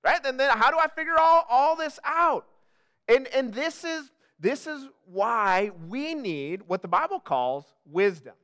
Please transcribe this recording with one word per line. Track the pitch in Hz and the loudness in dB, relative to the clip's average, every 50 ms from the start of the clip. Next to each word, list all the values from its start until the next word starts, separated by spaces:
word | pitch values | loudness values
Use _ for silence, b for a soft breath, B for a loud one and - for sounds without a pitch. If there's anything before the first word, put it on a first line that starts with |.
| _ | _
right? | - 262 349 - | 0 0 0 0
And | 277 254 254 | -4 -2 0
then | 269 277 247 | 2 2 4
how | 220 220 254 | 4 4 2
do | 311 320 | 4 2
I | 320 | 0
figure | 311 - - 320 311 330 320 | 0 -2 -6 -6 0 2 4
all, | 320 330 330 339 330 - | 6 6 6 6 4 4
all | 233 254 277 311 320 | 2 4 4 4 2
this | 320 320 302 - - - | 0 -4 -8 -8 -8 -8
out? | 285 302 330 349 330 277 175 - _ _ _ _ _ _ _ _ _ _ _ _ - | -4 0 2 2 2 2 0 -4 _ _ _ _ _ _ _ _ _ _ _ _ 2
And, | 233 269 269 247 | 2 2 2 0
and | - 262 269 240 202 | -2 -2 -2 -2 -4
this | 233 294 330 320 - - | -4 -4 -6 -6 -8 -10
is, | 339 330 320 294 262 _ _ _ _ _ _ | -8 -8 -8 -10 -14 _ _ _ _ _ _
this | 151 196 269 277 - 311 | -2 -2 -2 -2 -6 -10
is | 302 285 269 269 _ _ _ | -12 -12 -12 -18 _ _ _
why | 190 180 190 196 226 233 226 208 196 185 185 208 208 196 170 165 165 | _ -4 -2 -2 0 0 0 2 2 2 2 0 -2 -6 -12 -16 -10
we | 196 254 285 320 330 | -8 -8 -6 -6 -8
need | 302 262 202 165 143 139 147 170 190 - 165 | -6 -6 -6 -6 -6 -6 -8 -8 -10 -6 -6
what | 180 185 - | -6 -6 -4
the | 180 | -2
Bible | 170 190 311 339 392 370 | 0 0 0 0 -4 -8
calls | _ - 147 127 123 127 131 139 143 _ _ _ _ | _ -4 -2 -2 0 -2 -4 -6 -8 _ _ _ _
wisdom. | 151 143 175 196 202 185 160 123 123 95 _ | -8 -2 0 0 0 0 -4 -16 -20 -20 _